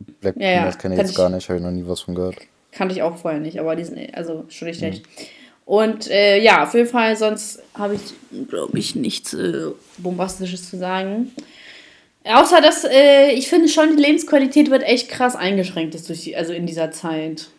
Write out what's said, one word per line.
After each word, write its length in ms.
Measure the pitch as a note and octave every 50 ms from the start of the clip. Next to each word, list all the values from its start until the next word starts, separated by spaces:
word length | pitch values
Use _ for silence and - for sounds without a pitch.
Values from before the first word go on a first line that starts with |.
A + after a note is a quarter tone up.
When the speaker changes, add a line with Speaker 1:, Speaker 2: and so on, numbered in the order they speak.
| - - - _
Speaker 1:
Black 140 | - F#3+ F#3 -
Speaker 2:
Ja, 120 | G3 F#3+
ja, 100 | F3+ F3
Speaker 1:
Pumas 180 | F3 F#3 F3+ -
kenn 140 | - F#3+
ich 60 | F#3 F3+
Speaker 2:
kann 80 | G3+
Speaker 1:
jetzt 60 | F#3
Speaker 2:
ich 60 | F#3 -
Speaker 1:
gar 120 | F#2 F2+
nicht, 200 | F#2 F#2 - -
hab 60 | F2+
ich 60 | F2
noch 100 | F2 F2+
nie 160 | F2+ F2+ F2 F2
was 140 | F2+ -
von 120 | - - F2+
gehört. 200 | F2+ F2+ F#2 F2+ - - _ _ _ _ _ -
Speaker 2:
Kannte 200 | - F#3+ F#3 F#3
ich 80 | -
auch 140 | - E3+ E3+ E3+
vorher 220 | - E3+ D#3 D3
nicht, 200 | D3+ D#3+ E3 F3
aber 160 | D#3+ D#3+ D#3+ E3
die 80 | E3+
sind, 280 | E3 - - - - -
also 320 | - E3+ E3 E3 D#3+ D#3+ -
schon 180 | - - E3+ E3+
nicht 140 | E3+ E3+
Speaker 1:
Mhm. 40 | E3+ D#3+
Speaker 2:
schlecht. 180 | F#3+ - - _ _ - - - - - - - _ _ _
Und, 440 | - F#3+ G#3 A3 A3 A3 G#3+ - -
äh, 300 | D#3+ G3+ G3+ G3+ G3+ G3+
ja, 240 | A3 A3 G3 E3 C#3+
auf 100 | - -
jeden 160 | A#3 A#3+ A#3
Fall, 260 | A#3+ A#3+ A3+ A3 A3
sonst 460 | G#3+ A3 G#3+ G#3+ A3 - - - - - _ _
hab 200 | - G#3 G3+ G#3
ich, 80 | G#3 - - - - - _ - G2 - -
glaub 260 | - F2 C#2+ - -
ich, 200 | - G#2 - -
nichts, 380 | - B2+ A2+ - - - - -
äh, 340 | - F#3 F3 D#3+ C#3 D#3+ D#3 - - _ _ _ -
Bombastisches 720 | F3 F3+ F3+ F3+ F#3 F#3+ F#3 - F#3+ F3+ F3+ F3+ - -
zu 80 | - F3+
sagen. 540 | F3+ F3+ F#3 F#3+ F#3+ G3 G3+ A3 B3 - - - - - - - - - - - - - _ _ _ _ _ _ -
Außer, 340 | G#3 A3 B3+ F4+ E4+ F4+ E4
dass, 220 | C#4+ D#4 D#4+ - -
äh, 480 | - - C4+ C#4+ C#4+ C#4 C#4 C#4 C#4+
ich 160 | B3 B3+ C4 -
finde 220 | E4+ F4+ E4+ D4+
schon, 260 | - D#4+ D#4 D#4+ D#4+
die 60 | D4 C#4+
Lebensqualität 640 | C#4+ D4+ F4 - - D4+ C#4 C#4 C4 - D4+ D4 D4
wird 140 | C4 B3+ -
echt 260 | - B3 B3 - -
krass 260 | - - B3+ B3 B3
eingeschränkt 600 | - F3+ F#3+ G3+ G3 F3+ F3 - E3 D#3+ D#3 E3
ist 140 | D#3+ - -
durch 120 | E3 D#3+ -
die, 120 | E3 -
also 160 | - E3+ E3 F3
in 120 | F3 F3
dieser 260 | E3+ E3 D#3+ D#3+ D#3
Zeit. 560 | D#3 - - E3 D#3+ D#3 D#3 D#3+ D#3 D#3 - - _